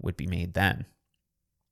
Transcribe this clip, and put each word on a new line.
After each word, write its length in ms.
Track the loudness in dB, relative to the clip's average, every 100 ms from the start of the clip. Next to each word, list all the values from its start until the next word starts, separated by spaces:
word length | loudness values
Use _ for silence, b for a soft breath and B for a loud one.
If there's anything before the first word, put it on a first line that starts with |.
would 160 | -6 -4
be 100 | -2
made 280 | -2 0
then. 320 | 2 2 2 -6 _ _ _ _ _ _ _ _